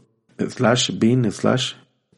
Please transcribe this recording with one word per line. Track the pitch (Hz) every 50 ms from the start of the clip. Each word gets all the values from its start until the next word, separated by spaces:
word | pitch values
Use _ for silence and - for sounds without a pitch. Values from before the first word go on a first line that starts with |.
| _ _ _ _ _ _ _
slash | - - - - - 127 110 123 127 - - 95
bin | - 110 113 123 131 120 104
slash | 85 - - 107 113 131 - - - - _ _ _ _ _ _ _